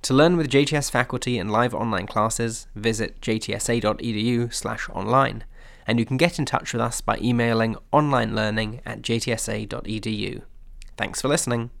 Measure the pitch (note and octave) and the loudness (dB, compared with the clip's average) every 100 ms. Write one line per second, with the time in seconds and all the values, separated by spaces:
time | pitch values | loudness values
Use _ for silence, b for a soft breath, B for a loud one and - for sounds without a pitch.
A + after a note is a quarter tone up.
0 | - C3 D#3+ F3 D3 C3+ C#3+ D3+ C3+ B2+ | 4 6 6 6 4 4 4 0 0 0
1 | B2 B2 - A#2+ F#2+ G#2+ A#2+ D2+ A2+ G2 | 0 -2 -2 -2 2 2 2 0 0 -2
2 | G2+ A2 A2 - A#2 A2 - G#2+ A2+ A2 | 0 0 0 0 -2 -4 -10 -2 0 0
3 | A2 - - A2 - G2+ - A#2+ G#2+ G#2+ | -4 -4 -2 -2 -2 -4 0 2 2 0
4 | A#2+ G#2 A2+ A#2+ A#2+ - A2 A2+ - - | -2 0 2 2 0 -4 -6 -6 -6 -6
5 | G2+ B2+ C3+ A#2 - B B B - A#2 | 2 4 4 -2 -12 B B B 0 0
6 | A2+ C3 E3+ E3+ C3+ - - A#2+ A#2 - | 2 2 2 2 0 -2 -2 -2 -2 -2
7 | - G#2+ A#2+ A#2+ A#2 A2+ A2+ G#2+ - D3 | -2 0 2 2 4 2 0 -2 2 2
8 | D3+ C3 A2+ A2 G#2+ G#2+ G#2+ A2+ - A#2 | 4 2 2 0 0 0 -4 -8 -10 -10
9 | A#2+ A#2 B2+ A2+ - G#2+ G#2+ - - G#2+ | -2 -2 0 -2 -2 -4 -6 -8 -6 -6
10 | G#2+ G#2+ G2 G#2 - - - - - - | -4 -4 -4 -6 -12 -18 -18 -16 -16 -6
11 | - - C3 C#3+ - A#2+ A#2 - | -6 -2 0 0 0 -2 -4 -10